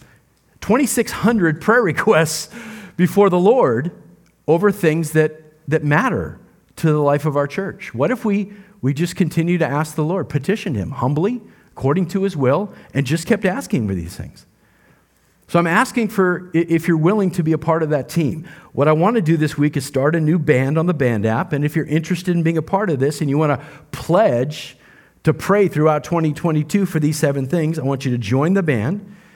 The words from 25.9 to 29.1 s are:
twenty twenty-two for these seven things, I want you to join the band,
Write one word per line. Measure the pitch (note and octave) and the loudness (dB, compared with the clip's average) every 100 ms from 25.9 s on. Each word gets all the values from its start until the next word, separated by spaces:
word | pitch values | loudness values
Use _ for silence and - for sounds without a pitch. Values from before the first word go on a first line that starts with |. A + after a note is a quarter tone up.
| D3+ | 2
twenty | - E3+ D#3 | -2 -2 -2
twenty-two | C#3+ E3+ D#3 D3+ G3+ F#3+ | 0 0 0 0 0 0
for | D#3+ | 0
these | D3+ D#3 | 0 0
seven | D3 C#3 C3 | 0 0 -2
things, | F3 D#3 D#3+ | -2 -2 -2
I | |
want | C3 C3 | -2 -2
you | C3+ | -2
to | B2 | -2
join | G2+ C3 D#3 | 0 0 2
the | G3 | 2
band, | E3 A#2+ A#2 G#3 - | 2 0 0 -4 -8